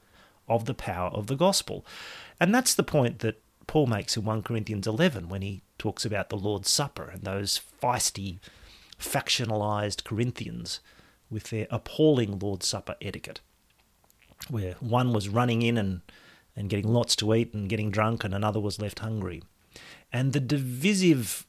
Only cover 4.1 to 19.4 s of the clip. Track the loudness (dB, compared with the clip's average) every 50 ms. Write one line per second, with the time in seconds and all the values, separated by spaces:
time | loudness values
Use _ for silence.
4.1 | -2 -2 0 0 -2 -2 -2 -2 -2 -2 -2 -2 -4 -2 -2 -2 2 2 2 2
5.1 | 2 0 -4 -6 -6 -4 -4 -6 -6 -8 -12 _ _ -6 -4 -4 -4 -2 -4 -2
6.1 | -2 -2 -4 -4 -4 -4 -2 -2 -2 -2 0 0 0 0 0 -2 -4 -10 -12 -12
7.1 | -12 -10 -8 -6 -4 -4 -2 -2 -4 -4 -6 -10 -8 _ 0 0 0 2 0 -2
8.1 | -2 -4 -6 -8 -8 -10 -14 -20 -20 -20 -20 -20 -20 -20 -20 -20 -16 -12 -6 -4
9.1 | -2 -2 0 0 0 0 0 0 0 0 0 0 0 0 0 -2 -4 -6 -6 -4
10.1 | -2 -2 -2 -2 -2 -6 -8 -10 -8 -8 -8 -8 -10 -10 -12 -16 -20 -20 -20 _
11.1 | _ _ _ _ -10 -10 -8 -6 -6 -6 -4 -4 -4 -6 -6 -6 0 4 6 6
12.1 | 6 6 4 0 -2 -4 -4 -4 -4 -2 -2 -4 -4 -4 -6 -8 -10 -8 -8 -8
13.1 | -8 -10 -12 -14 -16 -18 -20 _ _ _ _ _ _ _ _ _ _ _ _ _
14.1 | _ _ _ _ -20 -18 -10 -6 -4 -4 -4 -4 -6 -6 -2 0 2 2 4 4
15.1 | 2 2 0 0 2 2 2 4 4 4 4 4 4 2 2 0 -2 -4 -6 -12
16.1 | -20 -20 -20 -20 -20 -20 _ _ _ -8 -4 -2 0 0 2 4 4 4 4 2
17.1 | 2 2 2 4 4 4 2 0 -2 -6 -4 -2 -2 -2 0 0 2 2 2 2
18.1 | 2 0 -2 -2 -2 0 0 0 0 0 -2 -2 -4 -4 -6 -6 -6 -6 -6 -4
19.1 | -4 -4 -4 -4 -6 -8